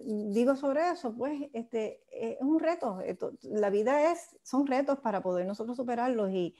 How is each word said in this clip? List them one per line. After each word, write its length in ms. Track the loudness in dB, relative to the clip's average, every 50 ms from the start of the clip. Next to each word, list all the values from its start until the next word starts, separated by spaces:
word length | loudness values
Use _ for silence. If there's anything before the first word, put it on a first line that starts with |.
| -6 -4 -4 -2 -2 0 2
digo 220 | 4 4 4 4 2
sobre 320 | 2 0 2 2 2 2
eso, 260 | 0 -2 -4 -6 -6
pues, 240 | -4 -4 -4 -4 -4 -6 -8 -8
este, 500 | -8 -8 -4 -4 -4 -4 -4 -6 -10 _ _
eh, 260 | -10 -8 -6 -6 -4 -2
es 40 |
un 180 | 0 2 2 4
reto. 400 | 4 2 0 0 -2 -4 -4 -4
Esto, 300 | -4 -6 -6 -4 -4 -6 -8 -8 -10
la 260 | -4 -2 0 2 2
vida 420 | 2 2 2 4 4 4 4 2
es, 240 | 2 0 -6 -16 -20 -20 -12
son 240 | -2 0 2 2 2
retos 320 | 2 0 2 2 0 0
para 220 | 0 -2 -2 0
poder 240 | 0 0 0 0 0
nosotros 320 | -2 -4 -4 -6 -6 -4 -6
superarlos 520 | -4 -2 -2 0 0 0 2 2 0 0
y, 220 | 0 0 0 -2 -4 _